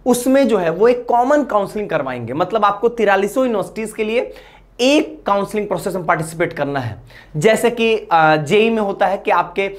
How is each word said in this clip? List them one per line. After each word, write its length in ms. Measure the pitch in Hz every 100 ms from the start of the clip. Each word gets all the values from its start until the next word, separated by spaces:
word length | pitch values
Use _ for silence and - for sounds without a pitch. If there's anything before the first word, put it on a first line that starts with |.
| -
उसमें 420 | 240 254 269 269
जो 100 | 214
है 120 | 170
वो 180 | 170 233
एक 180 | 247 -
कॉमन 340 | 233 254 294
काउंसलिंग 460 | 262 208 196 214 202
करवाएंगे, 440 | 160 131 127 113
मतलब 320 | 135 180 220
आपको 240 | 208 202 233
तिरालीसों 560 | 233 208 196 202 233
यूनिवर्सिटीज 480 | 262 214 180 - 220
के 120 | -
लिए 300 | 214 226 - - - - _ -
एक 460 | 247 294 - - -
काउंसलिंग 420 | 202 196 214 208
प्रोसेस 260 | 185 196
में 120 | 185 170
पार्टिसिपेट 460 | 165 160 165 170
करना 280 | 165 143 143
है। 180 | 120 98 - - - 151
जैसे 340 | 190 214 233
कि, 380 | 233 226 220 -
अ, 240 | 165 156 156
जेई 340 | 143 208 226
में 120 | 226
होता 240 | 202 196 196
है 120 | 196
कि 120 | 202
आपके 400 | 180 175 - 196